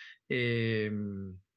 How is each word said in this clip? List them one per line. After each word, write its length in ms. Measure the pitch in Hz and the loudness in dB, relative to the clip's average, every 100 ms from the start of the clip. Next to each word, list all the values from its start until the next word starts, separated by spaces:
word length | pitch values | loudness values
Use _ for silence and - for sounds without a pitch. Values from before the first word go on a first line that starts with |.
| - - - | -18 -14 -2
E, 640 | 131 120 117 113 110 107 104 104 98 95 92 _ | 0 2 2 2 2 2 0 -4 -4 -8 -12 _